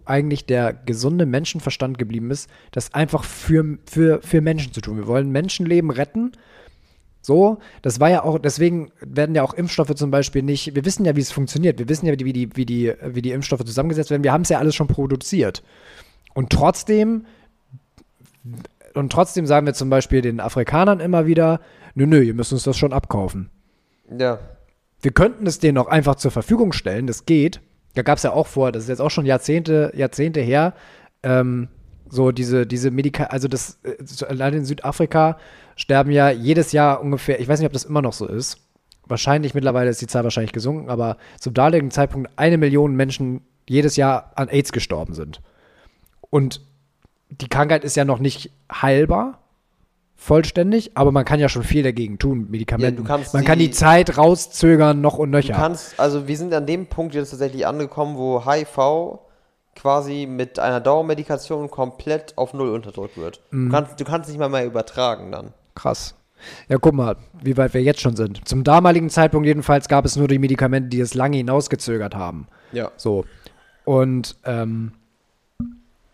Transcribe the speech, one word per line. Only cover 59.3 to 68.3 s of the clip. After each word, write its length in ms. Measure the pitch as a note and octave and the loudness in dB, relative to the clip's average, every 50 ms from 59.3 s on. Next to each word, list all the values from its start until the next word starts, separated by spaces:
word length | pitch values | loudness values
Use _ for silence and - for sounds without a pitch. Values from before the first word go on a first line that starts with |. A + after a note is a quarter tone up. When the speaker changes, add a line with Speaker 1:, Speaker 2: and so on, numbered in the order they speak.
| _ _ _ _ _ _ _ _ _ | _ _ _ _ _ _ _ _ _
Speaker 2:
quasi 500 | - - C3+ C#3 D3 C#3+ C#3+ C#3+ C#3+ C#3+ | -4 0 0 0 0 0 -4 -8 -8 -8
mit 300 | C3 C3 B2+ B2+ B2 - | -8 -6 -6 -8 -6 -6
einer 220 | - - B2+ B2+ A#2+ | -4 -2 -2 -2 0
Dauermedikation 920 | A#2 C3+ D3 D#3+ D#3+ D#3+ D#3 D3 D3+ - D3 C#3 - - D#3+ D3 D3 C#3 | 2 2 2 2 0 -2 -4 -6 -4 -6 -6 -6 -6 -8 -8 -8 -8 -8
komplett 640 | - C#3 C3 B2+ B2 - - D3+ D3+ D#3 D#3 - - | -6 -6 -6 -6 -8 -8 -6 -4 -4 -4 -6 -8 -6
auf 180 | - B2+ B2+ - | -6 -6 -4 -4
Null 140 | C3+ C3 A#2+ | -4 -4 -4
unterdrückt 460 | G#2+ A#2 A2+ G2+ - - G2 - - | -4 -6 -8 -10 -12 -12 -12 -12 -10
wird. 260 | F2 D#2+ E2+ - - _ - | -10 -12 -12 -12 -14 _ -8
Speaker 1:
Mhm. 140 | C#3+ C3 B2+ | -4 -2 -2
Speaker 2:
Du 60 | B2 C3 | 0 0
kannst, 240 | D3 D3 C#3 - - | 0 0 -2 -6 -10
du 60 | C#3 | -8
kannst 220 | C#3 D#3+ E3+ D#3+ D3+ | -4 -4 -6 -6 -6
nicht 100 | D3 D3 | -6 -4
mal 100 | D3 C#3 | -4 -2
mehr 160 | C3+ C3 B2 | -2 -2 -4
übertragen 680 | A#2+ A2+ A2+ A2 - - B2+ B2+ A#2+ A2 - F#2+ F#2+ | -2 -4 -6 -6 -6 -4 -2 -2 -2 -2 -4 -10 -12
dann. 220 | - - - - - _ _ _ - | -14 -14 -14 -16 -20 _ _ _ -14
Speaker 1:
Krass. 400 | - - - - - - - - _ _ _ _ _ - - - - - | -6 -4 -4 -4 -4 -8 -16 -18 _ _ _ _ _ -20 -20 -20 -14 -6
Ja, 100 | - C#3 C3 | -4 0 2
guck 160 | - D#3+ D3 | 4 4 4
mal, 220 | C3+ A#2+ A2+ G2+ - - - - - C3 | 2 0 -2 -4 -6 -8 -20 -16 -8 -4
wie 120 | C3+ B2+ | -2 0
weit 200 | C3 C3 B2 - | 0 0 0 2
wir 80 | B2+ C3 | 0 2
jetzt 180 | C#3+ D3+ - | 2 0 0
schon 140 | - B2+ A2+ | 0 -2 -2
sind. 320 | G#2 A2 G2+ | -2 -4 -4